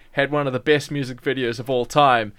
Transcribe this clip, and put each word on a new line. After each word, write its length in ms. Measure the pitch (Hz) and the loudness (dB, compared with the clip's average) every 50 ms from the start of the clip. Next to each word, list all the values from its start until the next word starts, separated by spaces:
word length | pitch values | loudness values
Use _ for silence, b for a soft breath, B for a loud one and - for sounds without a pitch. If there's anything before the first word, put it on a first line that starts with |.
| b b b | b b b
had 180 | - - - | -2 -2 0
one 160 | 147 147 143 135 | 0 -2 -2 -2
of 60 | 127 | -2
the 60 | 123 | -2
best 300 | - 151 151 139 - - | 2 2 2 2 2 -2
music 300 | 151 143 131 123 127 120 | -6 -6 -6 -6 -10 -8
videos 380 | - 143 131 135 127 117 117 120 | -4 -4 -4 -2 -2 -4 -4 -4
of 100 | 117 120 | -4 -2
all 160 | 131 123 120 | -2 -2 -2
time. 460 | - - 151 147 139 127 117 110 104 - | 0 2 4 4 6 4 2 0 -4 -8